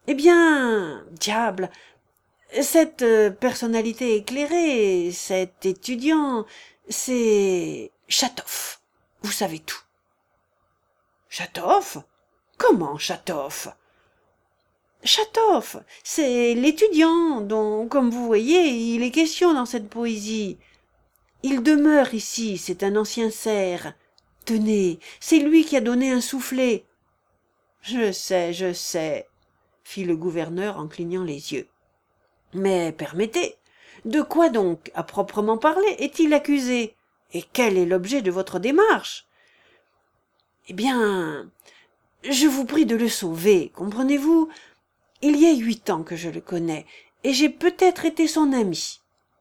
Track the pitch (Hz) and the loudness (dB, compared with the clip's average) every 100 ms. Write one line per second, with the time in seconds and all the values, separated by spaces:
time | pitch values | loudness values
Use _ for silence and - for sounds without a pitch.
0 | - 277 330 339 330 294 247 214 165 117 | -4 4 6 6 6 2 0 -2 -4 -10
1 | - 165 208 220 226 185 180 - - _ | -18 -8 -4 -2 -2 -4 -8 -10 -20 _
2 | _ _ _ _ _ 233 277 330 311 - | _ _ _ _ _ -2 2 4 2 2
3 | 233 220 208 196 247 - 233 226 226 220 | 4 4 4 2 -2 -2 -2 -2 -2 -4
4 | 247 208 202 262 285 349 320 240 196 180 | 0 0 -2 -4 -2 0 2 2 2 2
5 | 175 185 - 185 185 _ 190 180 - 240 | -2 -6 -4 -4 -4 _ -4 -4 -8 -4
6 | 285 311 277 233 214 - - _ - 220 | 0 2 0 -4 -8 -16 -20 _ -12 -8
7 | 254 247 226 208 196 180 160 139 - _ | -4 0 4 4 2 0 -4 -8 -12 _
8 | - - 247 - - - - - _ _ | -4 -2 -2 -6 -12 -10 -12 -14 _ _
9 | _ _ 208 - 190 160 - - _ _ | _ _ -10 -6 -6 -6 -12 -16 _ _
10 | _ _ _ _ _ _ _ _ _ _ | _ _ _ _ _ _ _ _ _ _
11 | _ _ _ - 175 175 175 392 - 143 | _ _ _ -12 -12 -6 0 0 -2 -12
12 | - _ _ _ _ - 494 226 147 147 | -18 _ _ _ _ 0 2 2 0 -6
13 | - 170 - 151 139 - - - _ _ | -8 -6 -6 -6 -8 -10 -14 -18 _ _
14 | _ _ _ _ _ _ _ _ _ _ | _ _ _ _ _ _ _ _ _ _
15 | - - 440 453 440 285 - - - - | -2 0 0 2 4 2 -2 -14 -20 -18
16 | - - 269 240 240 233 285 311 427 311 | -8 -2 0 2 2 4 2 4 4 6
17 | 320 339 330 247 202 214 214 214 233 285 | 4 4 2 0 -2 -2 0 -2 -2 0
18 | 240 240 233 220 240 359 320 233 233 233 | 2 0 0 2 4 4 4 0 -2 -2
19 | 247 277 320 - 359 277 240 240 208 233 | 0 0 0 2 2 2 -2 -6 -8 -6
20 | 233 214 208 220 196 - _ _ _ _ | -4 -4 -6 -4 -6 -10 _ _ _ _
21 | _ _ _ _ 262 262 269 294 302 294 | _ _ _ _ -4 0 4 4 6 4
22 | - 220 - 233 220 180 - 180 196 208 | 4 -2 -6 -6 -4 -6 -6 -4 0 0
23 | 214 233 220 220 220 208 185 175 151 - | -2 -2 -4 -2 -2 -2 -2 -4 -10 -16
24 | _ _ _ _ - 220 214 208 185 165 | _ _ _ _ -4 0 2 2 2 -2
25 | - - - 320 294 320 311 269 226 247 | -12 -16 2 2 6 4 4 0 0 0
26 | 262 254 247 269 - 262 254 208 - _ | 2 0 -2 -6 -4 0 0 0 -6 _
27 | _ _ _ _ _ _ _ _ - 240 | _ _ _ _ _ _ _ _ -8 -2
28 | 214 185 - 185 170 170 185 175 - 170 | -2 -4 -2 -2 0 -4 -6 -6 -6 -6
29 | 160 120 - _ _ _ _ _ - 196 | -4 -6 -10 _ _ _ _ _ -14 -6
30 | 175 160 175 165 160 175 208 175 156 - | -4 -2 -4 -6 -6 -6 -6 -8 -12 -10
31 | 170 185 175 143 - 139 - _ _ _ | -8 -6 -6 -8 -10 -10 -10 _ _ _
32 | _ _ _ _ _ 185 196 185 165 160 | _ _ _ _ _ -4 0 0 -2 -8
33 | 151 170 220 349 - - _ _ - - | -8 -4 -4 -2 -4 -8 _ _ -20 -16
34 | 220 294 294 320 330 226 185 165 - - | -4 -2 0 2 2 2 0 -2 -8 -10
35 | 165 202 196 208 214 226 311 339 403 - | -6 -6 -4 -2 -2 2 2 2 0 0
36 | 277 - 311 294 294 285 247 240 220 - | -4 0 2 2 2 0 0 -2 -2 -10
37 | _ _ _ 170 - - 226 185 170 185 | _ _ _ -12 -4 0 2 2 2 0
38 | 190 277 185 180 185 185 226 320 440 226 | -2 -2 -2 -4 -6 -4 0 4 4 2
39 | - - - _ _ _ _ _ _ _ | -4 -14 -18 _ _ _ _ _ _ _
40 | _ _ _ _ _ _ - 185 262 247 | _ _ _ _ _ _ -14 -4 -2 2
41 | 208 190 160 143 - _ _ _ _ _ | 0 0 -4 -8 -14 _ _ _ _ _
42 | _ _ 262 262 302 262 240 302 233 233 | _ _ -4 2 2 2 0 0 2 2
43 | 226 - 175 165 196 185 131 - 196 220 | 0 -2 -6 0 4 4 2 -8 -8 -2
44 | 262 285 302 330 320 - - _ _ _ | 0 2 4 4 2 -4 -20 _ _ _
45 | _ _ 294 285 330 262 226 - - 160 | _ _ 2 6 6 4 0 -4 -4 -4
46 | 160 165 165 165 - 175 165 151 - - | -6 -10 -8 -10 -8 -4 -4 -6 -10 -20
47 | _ _ 262 262 302 - 349 339 370 359 | _ _ -2 2 0 2 -2 4 2 4
48 | 330 320 311 320 285 254 196 156 - - | -2 0 0 2 2 2 0 -2 -8 -12
49 | _ _ _ _ | _ _ _ _